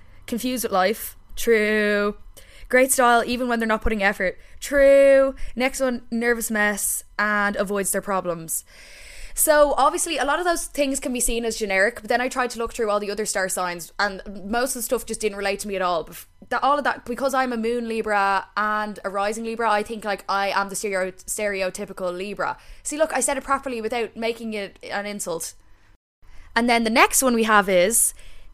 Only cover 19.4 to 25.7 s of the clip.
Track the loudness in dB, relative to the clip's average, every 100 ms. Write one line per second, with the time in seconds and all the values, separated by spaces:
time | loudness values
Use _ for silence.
19.4 | -6 -2 0 0 0 -6 -6 -6 -2 -2
20.4 | 0 0 -2 -4 -4 -2 -2 -6 -8 -4
21.4 | -4 -2 -4 -4 -10 -8 -6 -6 -8 -4
22.4 | -6 -6 -12 -14 -10 0 0 2 -2 -2
23.4 | -2 -2 -2 -6 -4 -4 -4 -4 -4 -4
24.4 | -6 -8 -8 -12 -8 -6 -6 -8 -6 -6
25.4 | -8 -14 -20